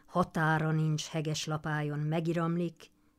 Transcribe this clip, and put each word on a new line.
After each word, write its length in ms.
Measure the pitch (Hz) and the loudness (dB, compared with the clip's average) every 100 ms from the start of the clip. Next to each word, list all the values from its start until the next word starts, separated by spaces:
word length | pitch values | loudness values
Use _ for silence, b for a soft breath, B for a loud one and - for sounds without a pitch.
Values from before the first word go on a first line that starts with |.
| b | b
határa 680 | 175 180 - 160 156 156 | -2 0 2 2 4 2
nincs 360 | 160 156 151 - | 2 2 0 -2
heges 380 | 165 151 151 - | -4 -2 -4 -2
lapájon 540 | 151 160 151 147 147 | -4 -2 -2 -2 -2
megiramlik, 920 | 151 165 165 165 165 170 175 170 - _ _ | 0 0 0 0 0 0 -2 -6 -18 _ _